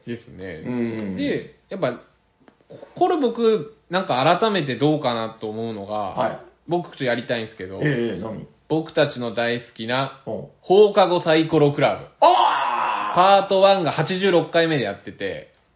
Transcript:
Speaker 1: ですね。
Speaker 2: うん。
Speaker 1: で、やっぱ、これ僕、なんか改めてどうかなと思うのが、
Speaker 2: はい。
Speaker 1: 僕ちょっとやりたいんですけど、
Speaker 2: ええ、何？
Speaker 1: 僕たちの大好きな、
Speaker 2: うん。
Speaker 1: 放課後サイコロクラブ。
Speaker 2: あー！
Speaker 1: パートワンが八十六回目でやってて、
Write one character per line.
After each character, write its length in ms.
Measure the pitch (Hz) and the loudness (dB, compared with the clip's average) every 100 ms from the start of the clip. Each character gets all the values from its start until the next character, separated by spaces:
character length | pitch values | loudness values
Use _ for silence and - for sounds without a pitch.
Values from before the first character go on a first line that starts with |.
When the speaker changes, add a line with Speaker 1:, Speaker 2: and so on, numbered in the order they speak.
| - | -14
Speaker 1:
で 160 | 117 | -14
す 60 | - | -14
ね。 340 | 87 92 80 127 | -16 -14 -12 -8
Speaker 2:
う 40 | |
ん。 460 | 123 117 113 101 92 | -4 -4 -6 -6 -4
Speaker 1:
で、 380 | 285 156 - - - | -4 -4 -8 -20 -14
や 100 | 196 | -6
っ 20 | |
ぱ、 200 | 143 117 - _ _ _ _ _ _ - - - | -4 -6 -14 _ _ _ _ _ _ -20 -14 -2
こ 120 | 359 | 0
れ 80 | 349 | 2
僕、 600 | 247 233 226 214 - - - | 0 2 2 2 -2 -16 -6
な 120 | 180 | -4
ん 40 | 190 | -2
か 320 | 127 139 175 | 0 2 4
改 100 | 220 | 2
め 160 | 202 143 | 0 -4
て 100 | 117 | 0
ど 220 | 147 156 | 0 2
う 20 | |
か 140 | 131 | 0
な 220 | 117 110 - | -2 -6 -8
と 80 | 110 | -10
思 220 | 110 113 | -8 -8
う 20 | |
の 140 | 107 98 | -8 -8
が、 80 | |
Speaker 2:
は 340 | 107 98 90 - | -6 -6 -4 -4
い。 120 | - - _ - | -4 -14 _ -6
Speaker 1:
僕 220 | 175 165 | -6 -6
ち 0 | |
ょ 40 | |
っ 40 | - | -8
と 60 | |
や 100 | 127 | -4
り 120 | 120 117 | -4 -2
た 120 | 120 | -6
い 40 | |
ん 20 | 110 | -6
で 60 | |
す 40 | - | -12
け 100 | 92 | -14
ど、 140 | 95 | -4
Speaker 2:
え 340 | 147 127 117 92 | -2 0 -2 -4
え、 40 | |
何？ 260 | 110 - - _ - | -8 -10 -14 _ -6
Speaker 1:
僕 240 | 156 156 | -4 -4
た 200 | - 143 | 0 -2
ち 60 | 127 | -2
の 140 | 120 | -8
大 280 | 110 117 120 | -4 -4 -4
好 120 | - - | -8 -12
き 100 | 113 | -6
な、 380 | 127 135 - - | -4 -4 -8 -12
Speaker 2:
う 40 | |
ん。 140 | 104 - _ | -12 -12 _
Speaker 1:
放 320 | - 185 208 | 2 6 6
課 140 | 202 185 | 6 4
後 140 | 175 | 2
サ 160 | 170 156 | 2 2
イ 100 | 156 | 4
コ 120 | 160 | 4
ロ 120 | 143 | 4
ク 80 | 143 | 4
ラ 160 | 127 95 | 0 0
ブ。 100 | - - 330 | -8 2 4
Speaker 2:
あ 840 | 359 - - - - - - - | 6 2 0 -2 -2 -4 -4 -4
ー！ 20 | |
Speaker 1:
パ 320 | - 185 196 190 | 2 6 6 4
ー 20 | |
ト 120 | 190 | 4
ワ 180 | 196 196 | 4 4
ン 60 | |
が 80 | 156 | 0
八 260 | 139 156 185 | -2 -2 0
十 140 | 196 | 2
六 180 | 175 160 | 2 2
回 160 | 170 165 | 0 2
目 120 | 151 | 0
で 40 | |
や 120 | 104 | -4
っ 100 | 101 | -8
て 80 | - | -12
て、 400 | 95 98 80 - _ _ | -10 -8 -8 -14 _ _